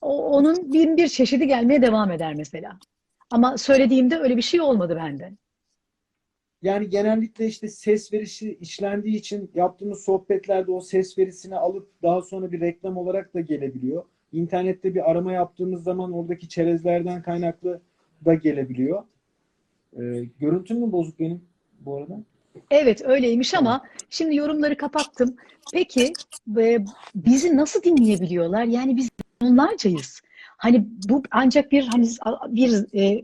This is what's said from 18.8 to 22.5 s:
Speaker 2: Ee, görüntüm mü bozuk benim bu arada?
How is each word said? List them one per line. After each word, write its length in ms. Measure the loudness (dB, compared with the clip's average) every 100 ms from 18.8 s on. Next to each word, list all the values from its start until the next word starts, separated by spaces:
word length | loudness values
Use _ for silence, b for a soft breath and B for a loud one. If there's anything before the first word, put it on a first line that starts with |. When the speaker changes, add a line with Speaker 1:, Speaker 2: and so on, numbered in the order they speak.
| -2 -4 -8 _ _ _ _ _ _ _ _ -12
Speaker 2:
Ee, 240 | -10 -8 -10 -6
görüntüm 400 | -4 -4 -4 -6
mü 120 | -2
bozuk 280 | -4 -4 -6
benim 220 | -8 -8 _ _ _ _
bu 180 | -12 -12
arada? 220 | -12 -16 -18 _ _